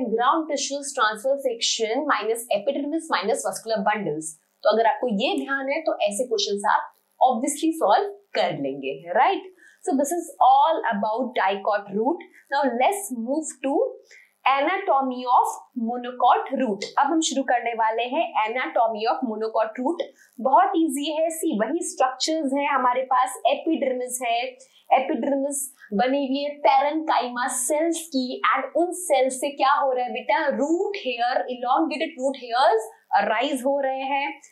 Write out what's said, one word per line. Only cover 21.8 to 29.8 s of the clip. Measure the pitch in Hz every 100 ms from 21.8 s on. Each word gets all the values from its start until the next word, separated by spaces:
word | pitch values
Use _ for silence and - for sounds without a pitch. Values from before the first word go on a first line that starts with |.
structures | 339 - 262 262 - 320 277
हैं | 277 285
हमारे | 269 247 254
पास, | 254 254 262 - 240
epidermis | 285 339 269 262 254 247 233
है, | 240 233 254 - - _ -
Epidermis | 262 269 254 277 277 277 285 - - -
बनी | 202 254 277 262
हुई | 277
है | 285
parenchyma | 285 - 277 285 311 302 247 247 247 269
cells | - - 302 339 320 -
की, | 262 254 - 208 262
and | 262 302
उन | 349
cells | 330 - 262 262 262
से | 285
क्या | 277 269
हो | 294